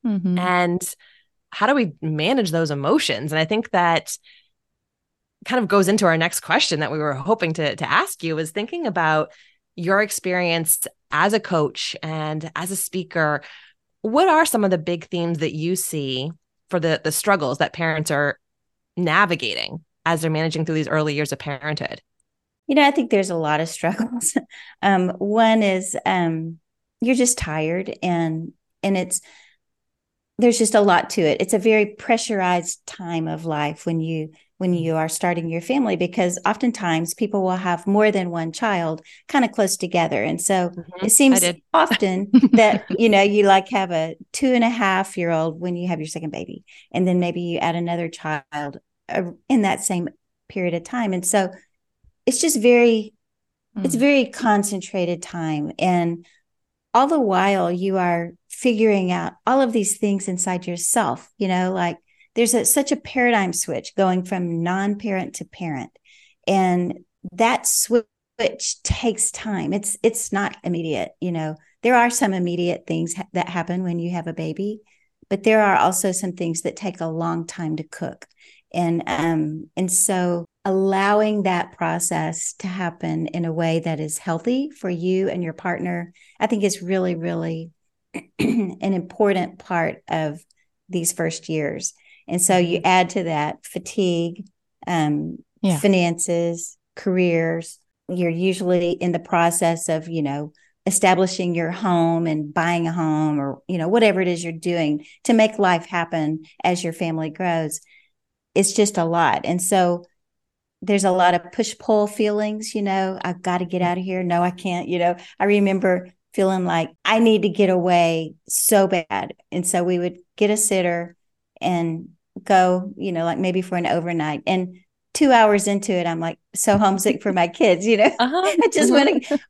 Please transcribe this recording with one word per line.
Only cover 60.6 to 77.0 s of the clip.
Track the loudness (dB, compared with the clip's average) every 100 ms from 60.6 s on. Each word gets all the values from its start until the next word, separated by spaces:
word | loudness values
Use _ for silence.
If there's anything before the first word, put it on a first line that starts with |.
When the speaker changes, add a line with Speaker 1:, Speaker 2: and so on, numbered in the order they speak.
| -6
Speaker 3:
yourself, | -6 -2 0 0 -2 -8 -6
you | -2
know, | 0 0
like, | 0 -2 -4 _ _ _ 0
there's | 2
a, | 2
such | 2 0 0
a | -2
paradigm | -4 0 2 2 0
switch | -4 -4 -6 -6 0
going | 2 2
from | -2 -4 -4 -2
non-parent | -2 -2 -2 -2 -4 -4 -6 -10
to |
parent. | -16 -10 -8 -8 -10 _ _ _ _ _ 0
And | 2 4 2 0 -6 -14 _ -12
that | 0 0 0 -2
switch | -2 2 0 0 _ _ -4 -4 -2 -8 -6
takes | -4 -2 -2 -2 -4
time. | -4 -6 -4 -2
It's, | -4 -4 -2
it's | -2 -2 -4
not | -4 -4 -6
immediate, | -6 -4 -2 -4 -6 -6
you | -6
know. | -4 -4 -8 _ _
There | 2 4
are | 2
some | 2 0
immediate | 0 -2 -2 -2 -4 -4
things | -4 -4
ha-, | -8 -8
that | -4 -4
happen | -4 -4 -4
when | -4 -4
you | -4
have | -6 -8
a |
baby, | -8 -8 -6 -6 -8 _ _ _ _ -6
but | -2
there | 2 4
are | 6 4
also | 4 2 -2
some | -2 -6
things | -6 -6 -4
that | -6 -6
take | -10 -6